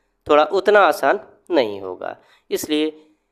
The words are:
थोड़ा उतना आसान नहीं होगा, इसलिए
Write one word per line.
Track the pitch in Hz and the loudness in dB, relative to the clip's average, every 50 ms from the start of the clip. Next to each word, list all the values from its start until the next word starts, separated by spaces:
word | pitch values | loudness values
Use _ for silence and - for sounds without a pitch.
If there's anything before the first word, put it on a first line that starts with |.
| _ _ _ _ _ | _ _ _ _ _
थोड़ा | - 151 147 151 | 0 2 2 2
उतना | - - 196 180 214 208 208 | 2 0 -2 0 4 4 4
आसान | 190 160 143 - - 135 160 - - - _ _ _ _ | 4 4 2 0 0 0 -2 -2 -4 -12 _ _ _ _
नहीं | 180 156 123 110 101 95 | -2 -2 -2 -2 -4 -10
होगा, | 95 95 92 90 92 90 - - _ _ _ _ _ _ | -12 -12 -12 -12 -12 -14 -14 -14 _ _ _ _ _ _
इसलिए | - 190 - - 151 151 156 156 151 - _ _ _ _ _ _ | -8 -8 -6 -4 -4 -4 -2 -4 -6 -10 _ _ _ _ _ _